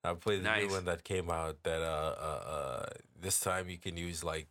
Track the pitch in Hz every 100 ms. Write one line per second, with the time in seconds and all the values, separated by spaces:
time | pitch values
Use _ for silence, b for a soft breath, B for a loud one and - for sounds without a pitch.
0 | 90 85 - 101 101 110 101 98 90 85
1 | - 95 85 82 80 73 87 80 80 78
2 | 80 - 78 65 - 76 67 62 - -
3 | - - 90 - 98 92 90 87 98 85
4 | 87 82 85 80 76